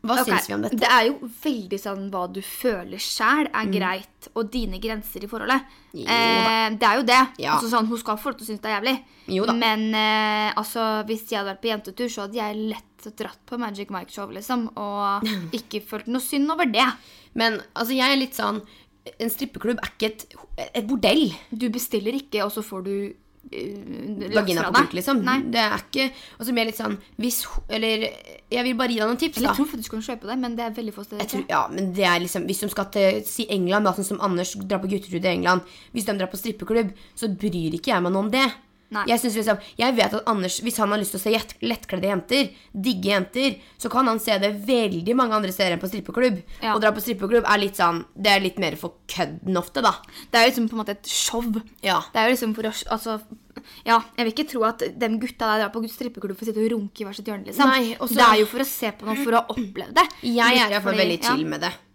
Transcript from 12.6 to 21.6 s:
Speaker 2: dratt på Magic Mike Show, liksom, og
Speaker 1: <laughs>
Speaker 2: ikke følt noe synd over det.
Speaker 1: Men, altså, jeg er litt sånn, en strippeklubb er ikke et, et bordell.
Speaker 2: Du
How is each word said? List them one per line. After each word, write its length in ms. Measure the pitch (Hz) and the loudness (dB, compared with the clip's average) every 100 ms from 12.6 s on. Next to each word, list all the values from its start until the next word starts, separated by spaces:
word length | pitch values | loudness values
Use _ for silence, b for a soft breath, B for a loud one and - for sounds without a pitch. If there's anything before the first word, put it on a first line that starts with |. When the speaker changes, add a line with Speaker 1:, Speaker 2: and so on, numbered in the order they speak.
| 220 208 _ _ 214 214 | -6 -6 _ _ -20 -10
Speaker 2:
dratt 220 | 208 - - | -12 -12 -10
på 120 | 240 | -8
Magic 300 | 233 202 202 | -6 -8 -8
Mike 220 | 196 - | -10 -10
Show, 160 | - 202 | -12 -12
liksom, 400 | - 214 247 226 - | -12 -4 -2 -2 -6
og 460 | 208 202 202 202 | -6 -2 -2 0
Speaker 1:
<laughs> 300 | 220 202 165 | -2 -4 -6
Speaker 2:
ikke 280 | 226 - 214 | -8 -6 -10
følt 240 | 208 214 226 | -8 -10 -4
noe 140 | 254 | -4
synd 300 | 254 285 285 | -2 0 0
over 160 | 320 320 | 2 2
det. 180 | 214 262 247 B B B | 4 2 0 B B B
Speaker 1:
Men, 280 | - 226 214 - | 0 0 0 -6
altså, 200 | - 233 262 | -6 -2 2
jeg 160 | 254 | 4
er 40 | 269 | 2
litt 140 | 262 | 0
sånn, 260 | - 208 208 208 B B _ - _ | -2 -4 -4 -10 B B _ -20 _
en 80 | 233 | -6
strippeklubb 480 | - 262 - 214 233 | -4 -8 -4 -4 -2
er 80 | - _ | -6 _
ikke 80 | 220 | -4
et, 220 | 214 - - - - - | -4 -18 -20 -14 -12 -6
et 120 | - 214 | -6 -2
bordell. 460 | 254 196 294 254 B B | 2 4 4 2 B B
Speaker 2:
Du 200 | 220 | -4